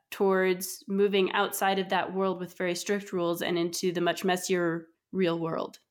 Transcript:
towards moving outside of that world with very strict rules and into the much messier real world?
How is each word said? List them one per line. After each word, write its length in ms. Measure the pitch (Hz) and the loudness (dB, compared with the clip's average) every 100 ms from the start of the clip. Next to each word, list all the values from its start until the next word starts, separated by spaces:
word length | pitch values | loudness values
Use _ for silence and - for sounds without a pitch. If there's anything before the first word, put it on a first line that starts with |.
| _ | _
towards 720 | - 196 190 185 180 - - - | 0 2 4 4 0 -4 -10 -4
moving 460 | 196 202 196 190 | 2 2 4 2
outside 460 | 202 196 - 190 196 | 0 -2 0 0 0
of 100 | 185 | 0
that 240 | 185 - | -2 -2
world 260 | 190 190 175 | -2 -2 -2
with 180 | 175 - | -8 -4
very 160 | 180 | -4
strict 400 | 175 - 202 202 | -2 -2 -4 -2
rules 260 | 185 170 170 | -2 0 0
and 180 | 170 175 | -2 0
into 340 | 175 - 185 | 0 -2 -2
the 100 | 175 | 0
much 220 | 170 170 | 0 0
messier 640 | 185 180 185 185 170 165 165 _ _ | 0 0 0 0 2 0 -6 _ _
real 280 | 185 175 165 | 0 2 2
world? 400 | 165 - - - _ | -2 -2 -4 -10 _